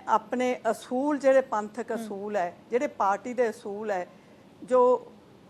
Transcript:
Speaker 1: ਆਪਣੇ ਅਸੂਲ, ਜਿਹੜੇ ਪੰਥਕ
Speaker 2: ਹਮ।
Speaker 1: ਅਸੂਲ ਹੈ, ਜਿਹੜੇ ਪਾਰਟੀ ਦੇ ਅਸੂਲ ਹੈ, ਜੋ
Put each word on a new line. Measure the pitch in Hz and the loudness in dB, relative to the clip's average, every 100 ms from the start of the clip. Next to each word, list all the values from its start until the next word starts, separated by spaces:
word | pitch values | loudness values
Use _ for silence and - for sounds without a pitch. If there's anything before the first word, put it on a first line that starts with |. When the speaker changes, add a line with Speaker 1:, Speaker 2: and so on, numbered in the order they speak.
| - | 0
Speaker 1:
ਆਪਣੇ | 220 - 247 254 247 220 | -2 0 -2 -2 -2 -4
ਅਸੂਲ, | 214 - 254 294 294 | -4 -4 -4 -2 2
ਜਿਹੜੇ | 269 269 | 4 4
ਪੰਥਕ | 262 214 208 247 220 | 2 -2 -4 -8 -8
Speaker 2:
ਹਮ। | 226 | -8
Speaker 1:
ਅਸੂਲ | 220 196 208 208 | -8 -10 -6 -4
ਹੈ, | 175 175 - | -4 -8 -4
ਜਿਹੜੇ | 240 285 | -2 -2
ਪਾਰਟੀ | - 202 202 247 | 0 0 0 -2
ਦੇ | 240 240 | -2 -2
ਅਸੂਲ | 214 214 202 220 | -4 -10 -8 -4
ਹੈ, | 190 175 - - - - - | -4 -6 -14 -20 -20 -20 -18
ਜੋ | - 254 247 247 - - - - | 2 4 6 4 -2 -20 -20 -20